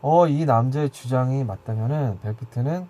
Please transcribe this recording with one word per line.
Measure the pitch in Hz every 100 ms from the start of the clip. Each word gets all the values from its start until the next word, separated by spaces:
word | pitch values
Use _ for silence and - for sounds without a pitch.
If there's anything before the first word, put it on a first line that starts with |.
어, | 139 165 170
이 | 143
남자의 | 160 117 123 139 147
주장이 | - 123 127 127 131
맞다면은 | 131 98 - 110 113 151 135 95
벨피트는 | 107 110 117 - 123 170 180